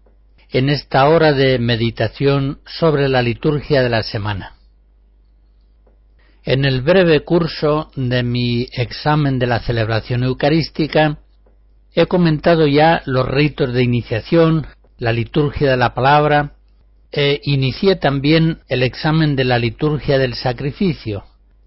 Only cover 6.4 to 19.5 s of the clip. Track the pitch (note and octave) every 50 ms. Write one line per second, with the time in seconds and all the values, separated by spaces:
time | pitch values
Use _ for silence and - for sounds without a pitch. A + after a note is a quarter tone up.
6.4 | - - B2+ C3+ C#3 C#3 C3 B2+ B2 D#3 F3+ G3 F3+ E3+ D#3 C#3+ - - E3+ F3
7.4 | E3+ D3+ - - D#3+ D3 D3+ D#3 D#3 - - C#3 C3 B2 B2+ B2 B2 A#2+ A#2+ B2
8.4 | B2 A#2+ A#2+ A#2 B2+ - - - A#2+ - - - - D3+ D3+ D#3 D3 C#3 C3+ B2+
9.4 | B2+ A#2+ A#2+ G#2+ - - B2 A2+ A2 G#2+ A2+ A2 - - B2+ A#2+ B2+ B2+ B2+ -
10.4 | - C#3+ D#3 E3 C3+ - - - D#3+ C#3 - D#3 D#3 D3+ D3+ - _ _ _ _
11.4 | _ _ _ _ _ _ _ _ _ _ - F3 E3 - F#3+ F3+ F3 E3 D#3 C#3+
12.4 | - F3 E3+ D#3+ D#3+ C#3+ C#3 D3 D3+ E3 E3+ - - C#3 B2+ B2+ B2+ B2 - C#3+
13.4 | D3+ D3+ B2+ - D3 B2 A#2+ B2 B2+ A#2+ A#2+ A#2+ A2 - A#2+ G#2+ - - E3+ E3
14.4 | E3 D#3+ D#3+ D#3+ C3 - - _ _ _ _ - B2 A2+ A2+ A#2 A2 - - E3
15.4 | D3 C#3+ - - D3+ C3+ C3 B2+ A#2+ A2+ - A#2+ B2 C3+ D3 D3+ D3+ D3 D3 D3
16.4 | D3 D3 - _ _ _ _ _ _ _ _ _ _ _ - D3 C#3+ C#3+ C#3+ C#3+
17.4 | - C#3+ C#3+ C3+ C3+ C3 A#2+ - - F#3+ F#3+ F3+ - C#3+ C#3 C#3 C3+ C#3+ D#3+ E3
18.4 | D#3+ E3 D#3+ - _ - C3 B2+ B2+ B2 - - - D#3+ D#3 D#3+ D#3+ D3+ C#3+ C3
19.4 | C3 B2+